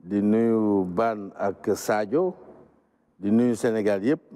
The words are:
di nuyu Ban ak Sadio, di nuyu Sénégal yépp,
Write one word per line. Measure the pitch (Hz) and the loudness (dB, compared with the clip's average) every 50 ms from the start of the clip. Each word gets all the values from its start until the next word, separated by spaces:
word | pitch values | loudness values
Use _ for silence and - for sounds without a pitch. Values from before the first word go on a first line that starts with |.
di | - 87 101 101 | -10 -4 -2 0
nuyu | 101 104 107 113 117 117 113 110 107 104 101 98 92 | 2 2 2 2 2 2 2 2 2 2 2 0 0
Ban | 90 87 95 113 117 110 107 101 92 - - | -2 -2 -2 0 -2 -2 -4 -8 -12 -8 -6
ak | 95 98 92 - - 110 98 | -4 -4 -4 -4 -2 -2 -2
Sadio, | - - - 110 104 107 98 117 160 185 180 180 - - - - - - - _ _ _ _ _ _ _ _ _ | -2 -2 -2 -2 -2 -2 0 0 0 0 -2 -4 -8 -14 -20 -20 -20 -20 -20 _ _ _ _ _ _ _ _ _
di | - 92 101 | -8 -2 0
nuyu | 107 113 123 123 117 | 2 2 2 2 0
Sénégal | 107 - 120 110 110 101 104 101 98 98 | 0 0 -2 0 0 0 0 0 0 0
yépp, | 123 156 160 - - - | 0 -2 -2 -4 -12 -20